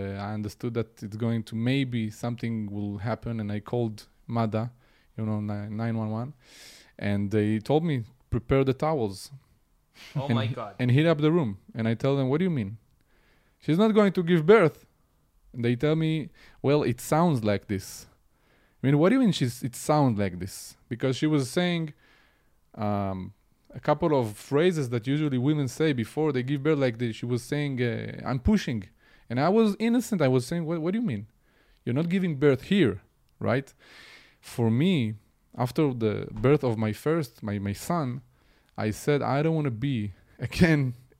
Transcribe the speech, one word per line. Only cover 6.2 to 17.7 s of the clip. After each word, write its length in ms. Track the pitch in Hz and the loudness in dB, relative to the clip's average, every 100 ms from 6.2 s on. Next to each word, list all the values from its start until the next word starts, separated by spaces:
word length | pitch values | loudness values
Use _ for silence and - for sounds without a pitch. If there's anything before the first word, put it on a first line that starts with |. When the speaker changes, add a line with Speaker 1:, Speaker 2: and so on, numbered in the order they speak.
| 131 - _ - - - - - | -8 -12 _ -20 -20 -20 -20 -6
Speaker 1:
and 320 | 101 101 101 | -2 -2 0
they 280 | 107 104 110 | 2 2 0
told 240 | - 151 | 0 0
me, 200 | 170 131 107 _ - | 2 -2 -4 _ -6
"Prepare 340 | 117 - 135 | -6 0 2
the 100 | 131 | 2
towels 580 | 123 151 156 107 98 - 135 _ _ _ _ _ _ - 139 | 0 0 0 -2 -6 -16 -20 _ _ _ _ _ _ -10 -8
Speaker 2:
Oh 120 | 139 | 0
Speaker 1:
and 60 | - | 0
Speaker 2:
my 100 | 110 | 0
Speaker 1:
he-, 80 | 120 | -6
Speaker 2:
God. 200 | 107 - | -10 -4
Speaker 1:
and 100 | 123 | 2
heat 140 | 131 165 | 4 4
up 140 | 151 | 4
the 120 | 151 | 4
room." 260 | 175 120 98 - 127 | 2 0 -6 -12 -4
And 120 | 113 | -2
I 60 | 113 | 0
tell 200 | 135 139 | 0 0
them, 140 | 127 | 0
"What 80 | 151 | 0
do 60 | 185 | 0
you 40 | |
mean?" 280 | 143 98 113 _ _ _ _ _ _ _ _ | 0 -4 -8 _ _ _ _ _ _ _ _
"She's 180 | - 165 | 0 4
not 160 | 220 | 4
going 200 | 208 202 | 6 4
to 100 | 185 | 2
give 220 | 170 175 156 | 2 2 8
birth." 400 | 220 160 - _ _ _ _ _ _ _ | 6 6 0 _ _ _ _ _ _ _
And 100 | 123 117 | -4 0
they 100 | 123 | 2
tell 200 | 151 160 | 2 2
me, 340 | 160 160 - - - - | 0 -2 -4 -14 -20 -4
"Well, 200 | 131 147 | 0 2
it 160 | 123 123 | 2 -2
sounds 420 | - 156 175 131 | 0 2 4 2
like 240 | 107 101 | 2 -2
this." 400 | - | -2